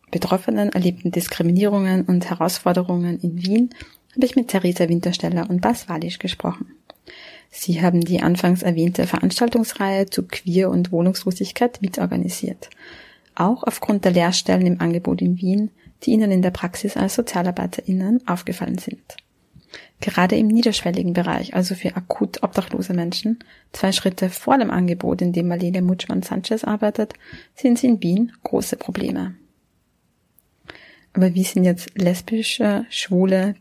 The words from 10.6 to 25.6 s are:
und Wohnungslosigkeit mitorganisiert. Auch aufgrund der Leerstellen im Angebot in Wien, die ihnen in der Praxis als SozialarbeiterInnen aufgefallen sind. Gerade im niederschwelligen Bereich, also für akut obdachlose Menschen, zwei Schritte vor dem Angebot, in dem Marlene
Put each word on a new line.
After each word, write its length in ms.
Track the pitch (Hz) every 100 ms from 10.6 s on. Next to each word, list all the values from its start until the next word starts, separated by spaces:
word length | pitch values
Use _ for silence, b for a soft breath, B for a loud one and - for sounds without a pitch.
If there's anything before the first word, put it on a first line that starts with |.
| 185
und 220 | 180 175
Wohnungslosigkeit 880 | 175 175 185 190 180 196 - 247 -
mitorganisiert. 880 | 190 185 180 180 180 - 190 185 - B B B B B B
Auch 300 | - 180 254
aufgrund 420 | - - - 202 190
der 60 |
Leerstellen 560 | 180 170 180 - 185 180
im 140 | 175
Angebot 400 | 170 170 175 180
in 160 | 180 180
Wien, 340 | 185 196 214 b b b
die 80 | -
ihnen 200 | 220 208
in 100 | 185
der 100 | 180
Praxis 440 | 185 180 - 202 -
als 200 | 190 -
SozialarbeiterInnen 1120 | 233 180 180 180 185 - - 185 190 240 -
aufgefallen 500 | 180 - 180 - 180
sind. 240 | - - _ - _ _ _ - B B B B
Gerade 340 | - 185 180 214
im 120 | 214
niederschwelligen 640 | 226 240 208 180 180 180
Bereich, 400 | 170 180 - -
also 200 | 185 180
für 220 | 185 180 185
akut 480 | 180 - 208 -
obdachlose 500 | - - - - 185
Menschen, 460 | 180 170 175 214 233 b b b
zwei 200 | - 196
Schritte 380 | 190 190 185 185
vor 280 | - - 269
dem 120 | 214
Angebot, 520 | 180 180 175 175 180
in 120 | 180
dem 140 | 175 175
Marlene 340 | 175